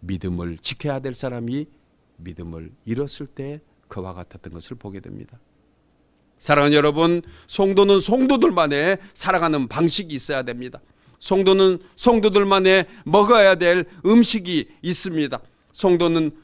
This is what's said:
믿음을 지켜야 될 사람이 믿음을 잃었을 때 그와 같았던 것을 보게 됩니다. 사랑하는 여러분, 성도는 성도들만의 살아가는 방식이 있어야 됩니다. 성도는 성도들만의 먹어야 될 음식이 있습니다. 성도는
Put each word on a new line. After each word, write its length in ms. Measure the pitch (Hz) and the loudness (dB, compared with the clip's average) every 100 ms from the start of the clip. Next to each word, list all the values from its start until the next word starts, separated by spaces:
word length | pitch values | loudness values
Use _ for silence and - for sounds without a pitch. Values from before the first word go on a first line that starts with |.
믿음을 580 | 87 92 92 87 87 80 | -10 -8 -6 -6 -8 -10
지켜야 420 | - - 147 135 | -10 -8 -6 -6
될 140 | 135 | -8
사람이 520 | 123 131 120 117 135 151 _ _ _ _ _ | -10 -10 -8 -8 -8 -10 _ _ _ _ _
믿음을 520 | 82 - 85 82 80 _ | -18 -16 -14 -14 -16 _
잃었을 420 | 107 117 143 - 143 | -8 -6 -6 -10 -16
때 340 | - 139 151 _ _ - | -14 -14 -14 _ _ -18
그와 240 | - 92 | -14 -12
같았던 380 | 90 87 98 90 | -14 -18 -20 -20
것을 240 | 85 - 92 | -18 -18 -18
보게 240 | 104 95 | -16 -16
됩니다. 380 | - 50 - 120 _ _ _ _ _ _ _ _ _ _ | -16 -18 -20 -20 _ _ _ _ _ _ _ _ _ _
사랑하는 360 | - 143 147 147 | -2 2 4 2
여러분, 460 | 147 147 170 175 - - - | 2 2 0 0 -4 -20 -10
성도는 540 | - 196 190 202 196 | -2 0 4 4 4
성도들만의 1000 | 180 254 262 269 330 175 151 143 165 190 - | 2 0 2 2 2 2 0 0 -2 -2 -6
살아가는 540 | - 190 185 165 151 120 | -10 -4 -2 0 -2 -4
방식이 460 | 147 165 175 170 | -2 -2 -2 -8
있어야 280 | 139 - 135 | -10 -6 -6
됩니다. 380 | 123 120 127 - _ _ _ _ | -6 -10 -12 -16 _ _ _ _
성도는 640 | - 190 190 190 190 175 - - | -2 0 4 4 4 2 -6 -2
성도들만의 880 | 247 233 214 196 202 196 185 190 170 - | 2 4 4 2 2 2 4 4 2 -8
먹어야 520 | - 190 208 226 196 175 | 0 2 4 6 6 4
될 300 | 175 180 170 180 175 | 2 2 -2 -4 2
음식이 640 | 233 226 220 180 160 - _ | 4 4 0 -4 -6 -6 _
있습니다. 580 | 165 175 190 160 139 127 - _ _ | -6 -6 -4 -4 -4 -6 -14 _ _
성도는 580 | - 190 175 170 165 156 - | -2 2 2 2 0 -2 -6